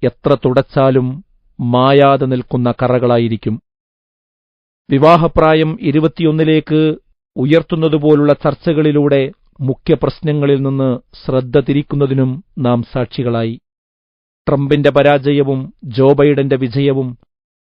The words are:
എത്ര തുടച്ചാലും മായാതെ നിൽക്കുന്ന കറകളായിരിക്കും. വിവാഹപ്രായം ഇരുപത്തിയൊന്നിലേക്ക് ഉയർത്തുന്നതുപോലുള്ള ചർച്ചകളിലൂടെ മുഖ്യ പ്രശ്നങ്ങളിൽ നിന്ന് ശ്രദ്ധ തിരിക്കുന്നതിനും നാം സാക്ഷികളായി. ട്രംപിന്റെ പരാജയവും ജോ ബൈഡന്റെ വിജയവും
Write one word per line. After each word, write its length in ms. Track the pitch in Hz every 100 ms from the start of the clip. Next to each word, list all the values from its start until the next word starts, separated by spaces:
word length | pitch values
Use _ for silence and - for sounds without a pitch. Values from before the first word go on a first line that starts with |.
| 123
എത്ര 280 | - 143
തുടച്ചാലും 920 | 139 131 127 - 143 135 131 127 139 - _ _ -
മായാതെ 680 | 123 123 131 139 139 135 135
നിൽക്കുന്ന 480 | 127 - 131 120 -
കറകളായിരിക്കും. 800 | 123 127 123 120 117 113 107 110 - _ _ _ _ _ _ _ _ _ _ _ -
വിവാഹപ്രായം 880 | 135 151 170 165 175 156 156 156 160
ഇരുപത്തിയൊന്നിലേക്ക് 1160 | 170 147 156 - 160 156 156 156 - 156 156 151 _ _ _ -
ഉയർത്തുന്നതുപോലുള്ള 960 | 131 160 151 165 160 151 151 151 147
ചർച്ചകളിലൂടെ 1000 | 143 156 139 175 151 151 147 143 139 135 - _ -
മുഖ്യ 340 | 135 131 -
പ്രശ്നങ്ങളിൽ 680 | 143 139 - 156 147 139 139
നിന്ന് 360 | 139 135 135 120 - -
ശ്രദ്ധ 360 | - 131 127 143
തിരിക്കുന്നതിനും 840 | 131 139 - 143 139 135 131 135 - -
നാം 240 | 123 123
സാക്ഷികളായി. 800 | 113 131 120 - 123 117 113 123 _ _ _ _ _ _ _ _ -
ട്രംപിന്റെ 420 | 139 139 147 143
പരാജയവും 840 | 135 143 143 139 143 139 135 131 -
ജോ 280 | 143 110 135
ബൈഡന്റെ 440 | 143 147 139 139 135
വിജയവും 640 | 127 139 139 135 127 123 _ _ _ _